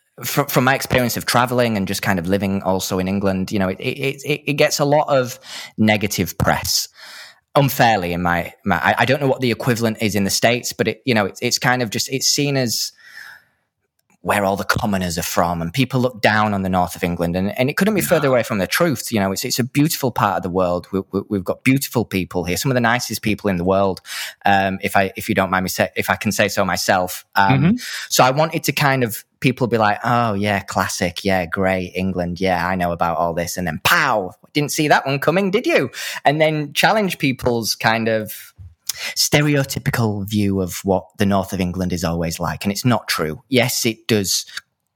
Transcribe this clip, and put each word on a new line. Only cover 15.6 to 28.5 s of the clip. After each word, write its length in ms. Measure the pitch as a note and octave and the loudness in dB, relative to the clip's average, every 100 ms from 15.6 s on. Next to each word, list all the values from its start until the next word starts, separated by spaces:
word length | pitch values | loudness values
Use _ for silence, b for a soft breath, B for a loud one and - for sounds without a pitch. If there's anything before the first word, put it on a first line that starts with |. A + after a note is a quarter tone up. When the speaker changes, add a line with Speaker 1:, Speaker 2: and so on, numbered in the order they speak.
Speaker 1:
and 100 | E2+ | -2
people 300 | C3 B2 C3 | 0 0 0
look 220 | B2 G#2 | 0 2
down 320 | A#2 G#2+ G#2+ | 2 4 2
on 80 | G2 | 2
the 60 | F#2+ | 0
north 260 | F#2 F2 - | 2 0 0
of 80 | |
England, 320 | F2 E2+ F2 F2+ | -2 0 0 0
and, 200 | G2 - | -2 0
and 100 | C3 | 0
it 80 | - | 0
couldn't 160 | F#3+ | 0
be 60 | G3+ | 0
Speaker 2:
Yeah. 60 | D3 | 2
Speaker 1:
further 220 | E3 C#3+ | 2 4
away 140 | B2 | 2
from 140 | - G#2+ | 2 -2
the 100 | F2+ | -2
truth. 460 | - F3 A#2+ - | 0 0 0 -2
You 80 | A2 | 0
know, 100 | F#2+ | 0
it's, 120 | F#2+ | -2
it's 140 | B2+ - | -4 -4
a 60 | |
beautiful 460 | A#2 - D#3 - B2+ | -2 2 2 0 -4
part 280 | - G#2 F2+ | 0 0 0
of 40 | |
the 60 | F#2 | -2
world. 380 | F2+ F2+ F2+ - | 0 2 0 -2
We, 100 | F#2+ - | -4 -4
we, 80 | F#2+ - | -4 -2
we've 160 | G2+ | -4
got 180 | F2 - | -2 -2
beautiful 440 | - C3+ - B2 G2+ | 0 0 0 -2 -2
people 380 | F#2+ E2+ F#2 | -2 -2 -4
here, 120 | E2+ F2+ | -2 -2
some 140 | C#3 | 0
of 40 | |
the 60 | B2 | 0
nicest 400 | A#2 A#2+ - A2+ | 2 0 -2 -4
people 300 | G#2+ G2+ G#2 | -4 -2 0
in 80 | F2+ | 0
the 60 | |
world. 360 | F2 F#2+ G2 F2 - B B B G2+ | 2 2 2 -2 -8 B B B 2
Um, 320 | G2 G2 F#2+ | 2 2 -2
if 140 | G2+ G2+ | 0 0
I, 160 | G2 | 0
if 140 | - G#2+ | -2 -4
you 60 | |
don't 160 | G2 F#2+ | 0 2
mind 140 | F#2 | 0
me 40 | F#2 | 0
say, 220 | - G2+ | 0 -2
if 140 | A2 G2+ | -2 -2
I 80 | F#2+ | -2
can 160 | G#2+ | -2
say 160 | G2 G#2 | 0 0
so 160 | - | 0
myself. 600 | F#2+ F#2 - G2 F#2 - - - | 0 0 2 2 0 -6 -4 2
Um, 240 | G2 C3 | 4 4
Speaker 2:
Mm-hmm. 160 | D#3+ B3 B B B | 4 2 B B B
Speaker 1:
so 160 | - | 2
I 60 | C3 | 4
wanted 340 | C#3 D#3+ | 4 0